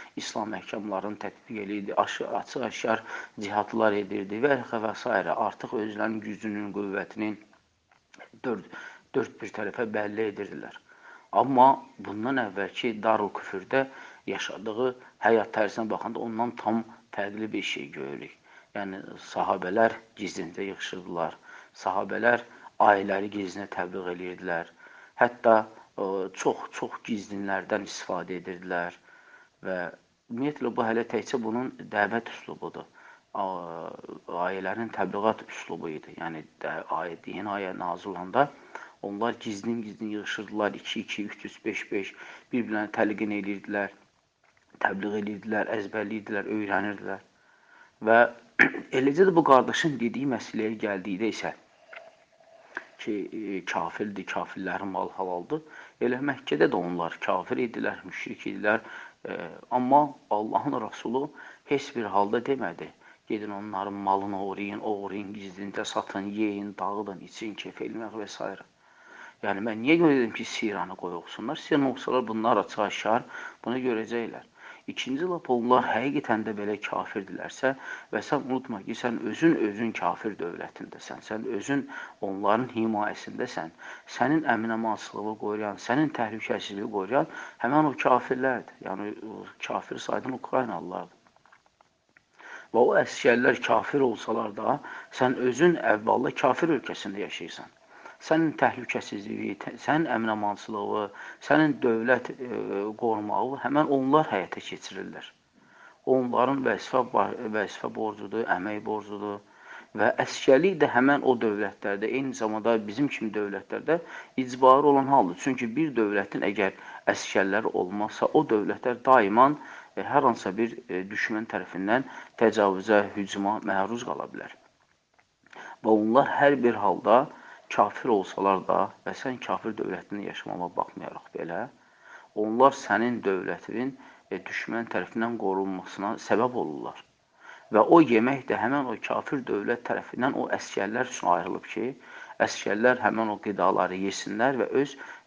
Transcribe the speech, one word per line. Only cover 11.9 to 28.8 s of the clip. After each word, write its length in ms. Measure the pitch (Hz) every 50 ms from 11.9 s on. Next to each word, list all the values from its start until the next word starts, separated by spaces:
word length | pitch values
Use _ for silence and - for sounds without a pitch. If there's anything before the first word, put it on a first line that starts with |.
| -
bundan 460 | - 95 92 101 107 113 127 135 131
əvvəlki 480 | 113 98 92 101 95 92 - - - 120 110
Darul 320 | 104 101 113 110 104 104 92
Küfürdə 540 | - - - - 101 92 92 - 131 135 135 131 - - - - - - -
yaşadığı 640 | 98 98 98 - - - 92 104 110 104 117 131 127 127 - - - _
həyat 340 | - - 107 113 110 101 - -
tərzinə 360 | 110 107 98 - 117 113 107
baxanda 300 | 101 - - 113 113 -
ondan 340 | 117 113 113 110 120 120 120
tam 240 | - - 110 113 113 113 - - - _ -
fərqli 400 | - 104 98 101 104 107 110 107
bir 100 | 110 98
şey 300 | 90 - - - 71 71
görürük. 420 | - 73 67 69 71 60 - - - _ _ - - - _ _
Yəni, 320 | - 104 98 98 95 98 - - - -
sahabələr 720 | - - - 98 - 98 98 92 90 90 98 113 113 113 - - - _
gizlincə 540 | - - 101 90 - 104 85 85 90 95 101
yığışırdılar, 720 | 98 90 - - - 95 92 90 92 87 85 80 76 - - - - - - - -
sahabələr 720 | _ - - 98 92 101 101 98 104 104 113 120 120 - - - - - - - _ -
ayələri 500 | 110 107 101 98 98 101 95 98 104 104
gizlinə 380 | 101 104 95 90 87 101 98 -
təbliğ 400 | - 95 90 90 92 98 90 90 87
edirdilər. 580 | 87 92 90 87 87 92 92 87 82 85 - - _ - - - - - - -
Hətta, 360 | - 123 120 120 - - 117 110 110 110 - - - - _ -
ə, 120 | - 101 95 98 95 92 95
çox, 340 | - - - 143 110 - - -
çox 280 | - - 123 113 - -
gizlinlərdən 840 | - - 113 101 95 - 101 98 101 98 98 95 90 - 107 101 98
istifadə 520 | - - - - - 92 87 87 92 92 87
edirdilər 580 | 85 95 90 87 92 92 90 87